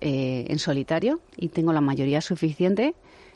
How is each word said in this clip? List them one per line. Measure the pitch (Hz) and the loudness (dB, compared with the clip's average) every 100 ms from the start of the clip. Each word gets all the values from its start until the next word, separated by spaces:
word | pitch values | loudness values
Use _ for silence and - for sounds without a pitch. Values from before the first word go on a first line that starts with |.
eh, | 151 135 131 127 120 | -2 -2 -2 -2 -4
en | 151 | -4
solitario | 160 139 131 165 214 330 - - | -2 -2 0 0 0 -2 -6 -8
y | 170 | -6
tengo | - 165 | 0 2
la | 156 | 4
mayoría | 143 135 139 147 | 2 2 0 0
suficiente, | - 170 160 147 180 202 277 - - - - | 0 -2 -2 2 2 2 0 -2 -12 -20 -20